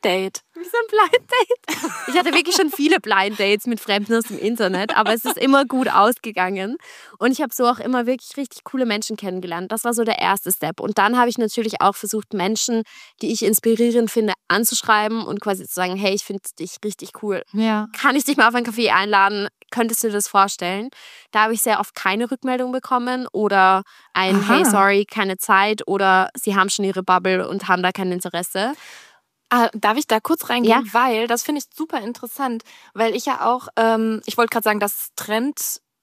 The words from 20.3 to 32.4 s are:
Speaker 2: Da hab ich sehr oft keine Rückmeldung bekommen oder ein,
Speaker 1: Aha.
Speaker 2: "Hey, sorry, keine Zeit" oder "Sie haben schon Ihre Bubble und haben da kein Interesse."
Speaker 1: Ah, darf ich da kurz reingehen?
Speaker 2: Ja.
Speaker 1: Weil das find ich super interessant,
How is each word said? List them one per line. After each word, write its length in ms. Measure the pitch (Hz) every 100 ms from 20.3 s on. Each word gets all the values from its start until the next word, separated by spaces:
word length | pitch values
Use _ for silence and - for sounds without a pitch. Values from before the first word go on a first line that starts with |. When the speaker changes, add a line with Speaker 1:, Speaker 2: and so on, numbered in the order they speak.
| 202 196 - 175 190 247 - - - _
Speaker 2:
Da 120 | 214
hab 80 | 220
ich 100 | 226
sehr 180 | 240 202
oft 140 | 202 -
keine 360 | 190 202 240
Rückmeldung 400 | 262 262 254 254
bekommen 560 | 254 - 254 240 254 247
oder 500 | - 208 196 190 190 - _ _
ein, 220 | - 190 196
Speaker 1:
Aha. 180 | 202 247
Speaker 2:
"Hey, 100 | 320
sorry, 400 | 202 196 202 202
keine 320 | 220 196 190
Zeit" 480 | - 190 202 220 -
oder 420 | 196 190 190 - -
"Sie 200 | - 196
haben 140 | 190
schon 160 | - 196
Ihre 180 | 185
Bubble 440 | 190 185 185 185 -
und 180 | 190 190
haben 160 | 180
da 80 | 185
kein 200 | 190 185
Interesse." 600 | 180 180 170 185 190 220 302 - - - _ _ _ _ 240
Speaker 1:
Ah, 140 | - 214
darf 220 | 208 233
ich 100 | -
da 120 | 220
kurz 300 | - 330 -
reingehen? 340 | 247 226 233
Speaker 2:
Ja. 100 | 220
Speaker 1:
Weil 340 | 226 254 220 233
das 160 | 240
find 160 | - 294
ich 60 | - -
super 260 | 320 285
interessant, 640 | 214 240 240 -